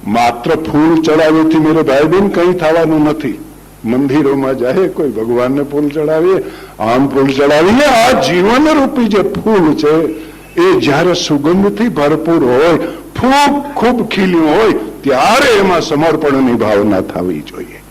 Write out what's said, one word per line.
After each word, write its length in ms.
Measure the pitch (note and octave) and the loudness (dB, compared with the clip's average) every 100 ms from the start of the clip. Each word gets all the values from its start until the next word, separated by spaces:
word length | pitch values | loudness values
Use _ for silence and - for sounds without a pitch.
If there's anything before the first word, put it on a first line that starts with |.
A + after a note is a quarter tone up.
| G2+ | -2
માત્ર 480 | A2+ A#2+ A#2 F3 D#3 | 0 0 -2 -2 -2
ફૂલ 460 | - D3 D#3+ E3 | 0 0 2 2
ચડાવેથી, 560 | D#3 D#3 D#3 D#3+ D#3+ D#3+ | 2 2 2 2 2 2
મેરે 240 | D#3 D#3+ | 2 0
ભાઈ 220 | C#3 C3+ | 0 0
બહેન, 240 | D#3 F#3 G3+ | 2 2 0
કંઈ 260 | - F3 | 0 0
થવાનું 500 | F3+ D#3 E3 E3 D#3 | 0 0 0 0 0
નથી. 360 | D3+ D3 C3 G2 - - - - A2+ | 0 -2 -6 -10 -14 -20 -20 -10 -4
મંદિરોમાં 720 | B2+ C#3 C#3+ C#3 C#3 C3+ C3 | -2 0 0 0 -2 -2 -2
જાય, 300 | A#2+ D3+ F3+ | -2 0 -2
કોઈ 220 | - D3+ | -2 -6
ભગવાનને 540 | A2 A2 A#2+ B2 C#3 | -4 -4 -2 0 -2
ફૂલ 260 | C#3+ C#3+ D3 | -4 -4 -4
ચડાવીએ, 540 | D3 D3+ D#3+ F3 F#3 - - - - | -4 -2 0 0 0 -4 -14 -20 -6
આમ 280 | G#2+ B2 C#3 | -2 0 0
ફૂલ 240 | B2+ C#3 | 0 0
ચડાવીએ, 540 | C3+ C#3+ D3 F3 A#3+ D4 | 2 2 4 4 4 4
આ 360 | A#3+ A#3+ B3+ | 4 2 2
જીવનરૂપી 840 | - F3 G3 B3 D#4 D#4 C4 - A3 | 0 0 2 2 2 2 0 0 0
જે 120 | G3+ | 0
ફૂલ 560 | F3+ - G3+ G#3+ D#3 | 0 -4 0 2 2
છે, 480 | C#3+ D3 D#3+ D#3+ - - - - - | 0 0 0 -2 -6 -14 -20 -10 0
એ 180 | F#3 E3 | 2 2
જ્યારે 340 | A#2+ C#3+ F3 | 0 0 0
સુગંધથી 760 | E3+ - D3 C#3+ F#3 G3+ G3+ A#3 | -2 -2 -2 0 0 0 -2 -4
ભરપૂર 580 | D#3 D3 D#3 D#3+ E3+ C3 | 0 0 0 0 0 2
હોય, 340 | B2 E3 D#3+ A2 - - - | 2 2 2 -2 -10 -14 -4
ખૂબ, 560 | B3 C#4 C#4+ C#4+ - - | 0 2 2 0 -6 -2
ખૂબ 340 | A#3 A#3+ G3+ | 0 0 -2
ખીલ્યું 400 | F#3+ F#3 E3+ D#3 | -2 0 2 2
હોય, 240 | E3+ A3 - - - | 2 2 0 -4 -6
ત્યારે 500 | C#3 B2+ D#3+ A#3 C#4 | -2 0 2 2 2
એમાં 300 | G3+ F#3+ E3+ | 2 2 0
સમર્પણની 720 | D#3 D3 E3 D#3 D3+ C3+ B2+ | 0 0 0 0 0 2 2
ભાવના 480 | A#2+ G#2+ G#2 G#2+ F#2+ | 2 2 2 2 0
થવી 380 | F2+ - F2+ D#2 | -2 -4 -4 -6
જોઈએ. 420 | D2 - - - - | -8 -14 -16 -16 -20